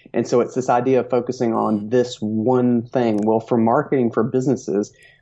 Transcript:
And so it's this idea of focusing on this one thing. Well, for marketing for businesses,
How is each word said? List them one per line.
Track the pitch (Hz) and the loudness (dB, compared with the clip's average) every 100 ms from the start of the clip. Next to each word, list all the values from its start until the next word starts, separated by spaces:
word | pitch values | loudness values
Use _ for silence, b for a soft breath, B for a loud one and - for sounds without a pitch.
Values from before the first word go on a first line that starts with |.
| B | B
And | - 113 | -6 0
so | 123 | 0
it's | 113 | 0
this | - 120 | -4 0
idea | 123 127 131 | 0 2 0
of | 123 | 2
focusing | 123 120 123 117 | -2 -2 -2 -2
on | 113 107 107 107 | 0 0 -2 0
this | 123 120 - | 0 0 -4
one | 107 110 113 127 123 120 | -6 -2 2 2 2 0
thing. | 117 131 117 107 | -2 -2 0 0
Well, | 107 110 | 2 0
for | 107 117 | 0 2
marketing | 110 131 143 143 117 | 2 2 0 0 0
for | 117 | 0
businesses, | 113 131 131 123 - 98 104 b b b | 0 0 0 -2 -2 -2 -4 b b b